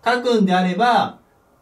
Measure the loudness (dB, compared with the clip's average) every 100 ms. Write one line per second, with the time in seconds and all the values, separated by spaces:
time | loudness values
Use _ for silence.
0 | -2 -2 0 0 2 2 0 0 0 0
1 | -2 -10 _ _ _ _